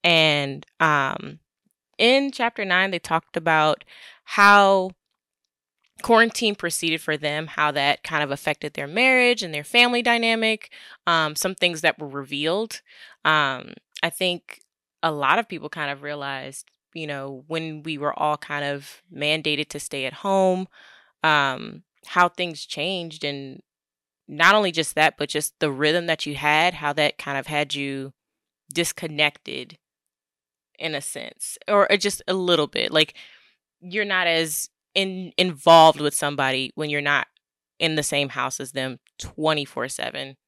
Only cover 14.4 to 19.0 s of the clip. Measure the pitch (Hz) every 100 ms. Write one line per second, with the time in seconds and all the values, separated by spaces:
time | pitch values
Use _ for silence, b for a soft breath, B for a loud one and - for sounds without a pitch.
14.4 | - - _ _ _ _ 165 147 135 190
15.4 | 220 170 147 165 143 139 147 147 139 135
16.4 | 135 139 - _ _ 165 156 139 139 135
17.4 | 147 160 160 156 156 147 147 - 151 147
18.4 | - 147 143 143 143 -